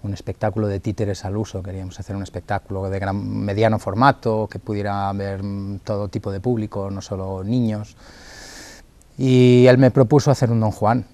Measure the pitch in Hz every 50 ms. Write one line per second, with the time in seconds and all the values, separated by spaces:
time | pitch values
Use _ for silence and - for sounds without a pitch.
0 | - 101 101 - - - 98 _ - 110 98 113 107 104 98 98 - 107 101 -
1 | 110 98 98 - - 95 98 104 110 - - 98 90 101 95 95 92 92 - -
2 | 95 - 101 98 98 92 - - - - 104 95 _ - 98 95 95 95 95 98
3 | 98 98 98 101 101 101 104 104 101 101 98 104 110 110 110 101 - 104 98 110
4 | - 143 - - - 120 110 107 110 101 - 92 - - 107 101 101 104 101 101
5 | 98 98 98 98 98 98 98 98 98 101 101 101 98 98 101 95 _ - 107 101
6 | 104 101 - 113 104 104 98 98 95 123 123 113 107 104 - 104 98 98 98 98
7 | - - 101 95 95 95 98 95 95 101 120 127 120 110 107 104 104 - - _
8 | - - - - - - - - - - - - - - - - - _ _ _
9 | _ _ _ - 131 135 127 127 123 123 123 123 123 127 123 127 135 127 - 139
10 | 131 107 147 143 - 147 131 - 135 113 120 113 110 107 95 - - 104 117 123
11 | - _